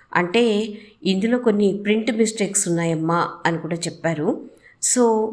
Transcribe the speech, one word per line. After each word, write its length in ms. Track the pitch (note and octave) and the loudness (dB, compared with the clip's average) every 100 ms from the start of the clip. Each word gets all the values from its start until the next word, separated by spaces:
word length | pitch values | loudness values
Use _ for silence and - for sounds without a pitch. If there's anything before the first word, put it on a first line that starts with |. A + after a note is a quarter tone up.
| _ - | _ -2
అంటే, 540 | F3 A#3 A#3 G#3 A3 G#3 - - | 0 2 2 2 -2 -8 -16 -6
"ఇందులో 340 | - F#3+ A3+ B3 | -2 0 2 0
కొన్ని 400 | B3 G#3 G3+ G3+ | 2 2 2 2
ప్రింట్ 340 | G3+ G#3+ A3 | 0 0 0
మిస్టేక్స్ 560 | A3 A3 - D4 D4 - | 0 0 0 -2 -2 0
ఉన్నాయమ్మా" 640 | E3+ E3+ D#3+ D#3+ E3+ - - D#3+ | 0 0 0 0 0 -2 -2 -2
అని 120 | E3 | -2
కూడా 180 | D#3+ E3+ | -4 -6
చెప్పారు. 800 | E3+ - E3 D#3 D#3 - - - - _ - B3 | -6 -6 -4 -2 -2 -2 -6 -20 -20 _ -2 2
So 60 | A#3 A3 G#3+ | 4 2 0